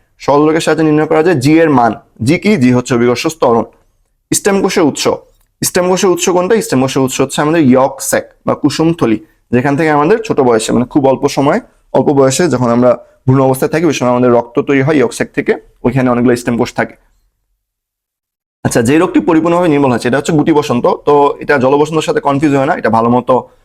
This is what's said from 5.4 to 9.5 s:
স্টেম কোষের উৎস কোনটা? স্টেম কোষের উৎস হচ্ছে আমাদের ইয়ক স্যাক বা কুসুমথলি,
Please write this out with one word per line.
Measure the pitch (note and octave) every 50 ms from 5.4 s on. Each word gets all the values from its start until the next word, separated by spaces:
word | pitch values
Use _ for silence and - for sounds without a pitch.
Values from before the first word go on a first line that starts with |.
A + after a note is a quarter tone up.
| _ _ _ - -
স্টেম | - - F#3 F3+ F3+
কোষের | F#3 F3+ G#3 F#3
উৎস | F3 E3+ - G3
কোনটা? | F3 F3+ F3+ F#3 A#3 G#3+
স্টেম | - - - B2+
কোষের | C3 C3 - C#3
উৎস | C3 B2+ - -
হচ্ছে | C3+ C3 - F3
আমাদের | D3 D3+ E3 E3+
ইয়ক | D3+ B2 B2+ B2+ C3+ C#3 C#3 -
স্যাক | - - - G#2+ - - _ _ -
বা | - A#2+
কুসুমথলি, | - - C3+ - - D#3+ E3 E3 - D3 A#2 G#2+ G#2+ - _ _ _ _ -